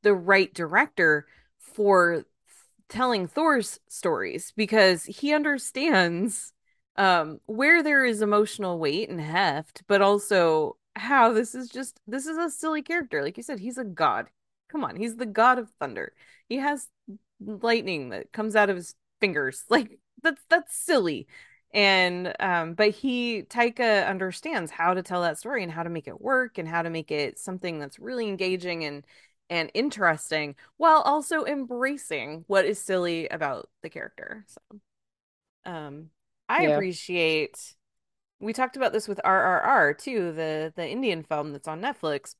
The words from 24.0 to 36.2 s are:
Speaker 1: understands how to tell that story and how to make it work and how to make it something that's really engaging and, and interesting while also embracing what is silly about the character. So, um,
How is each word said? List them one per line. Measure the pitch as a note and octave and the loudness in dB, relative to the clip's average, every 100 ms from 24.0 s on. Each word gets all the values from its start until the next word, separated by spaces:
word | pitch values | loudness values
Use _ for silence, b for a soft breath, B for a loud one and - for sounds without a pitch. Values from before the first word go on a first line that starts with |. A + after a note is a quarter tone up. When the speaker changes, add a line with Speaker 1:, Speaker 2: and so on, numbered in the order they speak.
| - | 2
Speaker 1:
understands | F#3+ F#3+ F3 D#4+ C#4 D#3+ | -2 -6 -6 -6 -6 -6
how | - E3+ | -2 0
to | F#3 | 0
tell | F3+ F3+ | -2 -2
that | F3 D#3 | -2 -4
story | A3 C4 | -6 -6
and | F3+ | -6
how | D#3+ | -6
to | E3+ | -6
make | E3+ - | -8 -10
it | - | -10
work | A#3 C4 B3 - | -2 0 -2 -6
and | D#3+ | -6
how | E3 | -4
to | E3 | -4
make | E3 D#3 | -6 -6
it | D3+ C#3+ - | -4 -4 -6
something | - F#3 F#3 D#3+ | -10 -8 -8 -8
that's | C#3+ - | -10 -12
really | A3 B3+ A3 | -10 -6 -6
engaging | F#3+ F#3 F#3 F3 E3+ | -4 -2 -2 -4 -6
and, | D#3 C#3+ - b b b _ | -6 -10 -16 b b b _
and | F3 D#3+ | -4 -2
interesting | - C#4 A3 F3+ D#3 - D#3 D3 C#3+ b _ | -2 -4 0 0 0 -2 -4 -4 -10 b _
while | E4 D#4 | 6 6
also | - D4 C#4+ D#4+ | 6 0 0 -2
embracing | - C#4+ B3 B3 C4 C#4+ - D3+ B2 D#3 D#3+ | -2 -4 -6 -4 -2 -4 -6 -6 -6 -12 0
what | G3 | 2
is | F3 G3+ | 2 0
silly | - F#3+ F3 E3 D#3+ | -2 -2 0 -2 -4
about | E3 D3+ B2+ - _ | -4 -4 -4 -10 _
the | - | -16
character. | - - - - G#3+ G#3 | -12 -12 -14 -14 -16 -18
So, | - _ G#3 _ _ _ _ _ _ _ _ - | -20 _ -20 _ _ _ _ _ _ _ _ -14
um, | E3+ D3+ C#3+ D#3+ _ | -12 -12 -14 -18 _